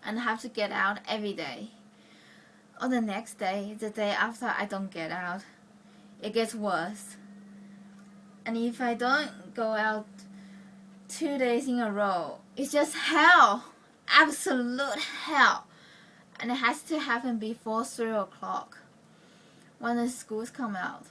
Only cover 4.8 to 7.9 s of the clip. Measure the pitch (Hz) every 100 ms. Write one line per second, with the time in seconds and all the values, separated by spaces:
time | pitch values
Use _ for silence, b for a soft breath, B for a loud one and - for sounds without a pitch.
4.8 | 196 180 160 170 180 180 - - - -
5.8 | B B B B 214 214 226 226 208 175
6.8 | 170 214 - - - - - B B B
7.8 | B